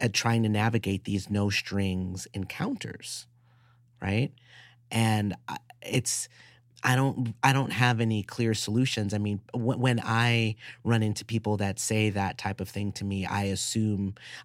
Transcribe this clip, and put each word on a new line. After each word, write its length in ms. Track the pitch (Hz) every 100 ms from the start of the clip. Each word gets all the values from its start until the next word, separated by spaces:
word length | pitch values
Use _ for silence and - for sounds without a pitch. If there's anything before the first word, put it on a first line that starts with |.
uh, 80 | -
trying 300 | 98 117 117
to 40 | 110
navigate 560 | 107 110 113 98 98
these 240 | - 98 -
no 220 | 101 101
strings 760 | 95 - 101 98 92 92 92 -
encounters, 960 | 101 95 - 208 277 - - - - - _ _ _ _ _ _ -
right? 320 | 98 104 143 - - - - _ -
And 440 | 110 113 107 104 - -
I, 80 | 71 - -
it's, 460 | - 131 120 - - - - - _ -
I 140 | - 131
don't, 380 | 135 - 120 107
I 100 | 135
don't 200 | 135 135
have 260 | 104 123 113
any 220 | 113 110
clear 320 | 95 - 113
solutions. 580 | 110 - 113 131 - 104
I 60 | 104
mean, 240 | 104 101 -
w-, 240 | 131 117 120
when 220 | 127 120
I 540 | - 117 120 117 110 107 - -
run 200 | - 117
into 240 | 110 104 -
people 320 | 113 110 104
that 200 | 101 95
say 300 | - 110 107
that 300 | 101 98 -
type 200 | 98 95
of 120 | 95
thing 220 | - 101
to 120 | 98
me, 220 | 101 98 92
I 160 | 101
assume, 720 | 101 95 - 113 110 101 98 101 - -